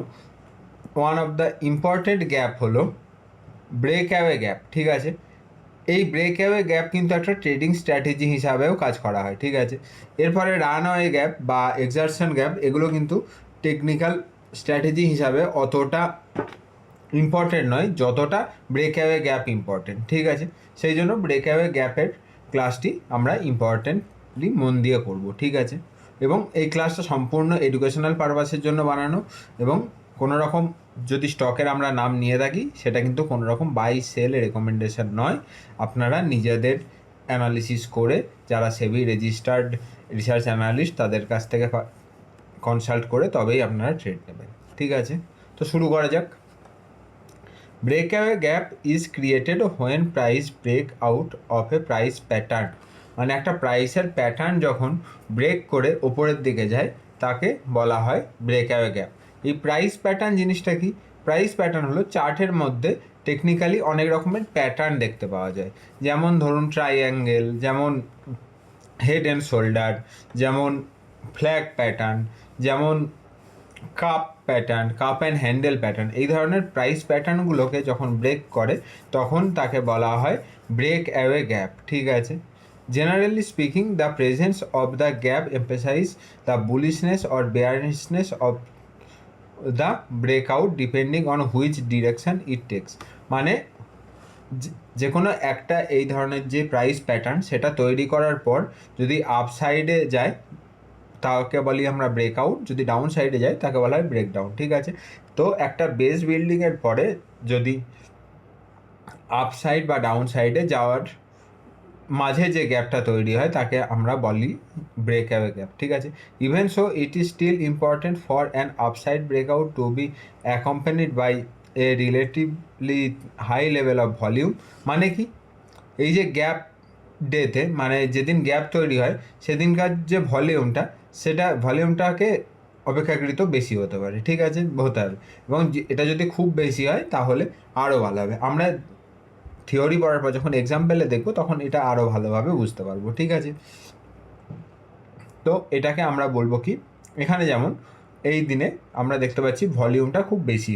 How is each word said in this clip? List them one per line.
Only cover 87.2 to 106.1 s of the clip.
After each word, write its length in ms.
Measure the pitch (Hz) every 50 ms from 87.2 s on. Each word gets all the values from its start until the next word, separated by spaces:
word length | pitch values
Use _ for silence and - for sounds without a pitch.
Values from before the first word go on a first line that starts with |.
| - - 131
or 80 | 131 123 117 110
bearishness 720 | 123 123 123 131 139 143 147 147 147 - - 170 180 185 185 - - 127
of 60 | 123 120 120 - - - - - - - - - - - - - - - - - - - - - 135 123 120
the 120 | 147 180 233 - - - 123 117 117
breakout 460 | 127 131 131 127 - 135 143 185 202 160 143 127
depending 420 | 120 139 135 135 139 151 165 160 143 143
on 60 | 147 139 123 113
which 220 | 127 143 147 147 139 123 117 120
direction 420 | 120 117 120 117 - - 175 185 185 - 139 127
it 80 | 120 - -
takes। 220 | 107 95 95 - - - - - - - - - 127
মানে 200 | 135 143 160 220 - - - - - - - - - - - - - - - - - - - 131 127
যে, 80 | 127 - - - - - - 120
যে 80 | 131 139 151
কোনো 140 | 175 185 202 185 - - 135 127
একটা 240 | - - - 170 170 - - 143
এই 80 | 135 139 139 139
ধরনের 300 | 139 135 139 143 139 135 127 131
যে 80 | 147 151 147
প্রাইস 260 | 139 123 123 135 143 139 -
প্যাটার্ন, 320 | - 120 110 - 127 139 180 190 -
সেটা 200 | 139 117 143 147 147 -
তৈরি 240 | 123 123 127 131 139 135 151
করার 240 | 151 151 151 147 143 -
পর 120 | 120 123 147 196 - - - - - - -
যদি 180 | 127 127 147 156 156 123 120
আপ 100 | 120 120 123 - -
সাইডে 380 | 156 143 147 156 156 156 170 165 151 127 127
যায়, 160 | 123 127 - - - - - - - - - - - - - - - - - - - -
তাকে 320 | 131 127 127 127 120 - 143 131
বলি 160 | 139 139 135 139 139 139
আমরা 140 | 139 131 120 117
ব্রেকআউট, 400 | 117 117 113 113 - 135 165 254 - 247 -
যদি 140 | 131 131 131 120
ডাউন 160 | 113 120 135 156 156
সাইডে 240 | 165 139 131 127 120 120
যায়, 120 | 135 - - -
তাকে 140 | 135 131 127 123
বলা 120 | 120 139
হয় 100 | 160 175 160
ব্রেকডাউন, 380 | 123 113 104 95 95 98 98 101 107 -
ঠিক 120 | 147 147 151 139
আছে? 120 | 143 175 175 - - - - - - - -
তো 80 | - 156 196 - - 147
একটা 180 | 139 - - 165 151 123 117
বেস 200 | 127 135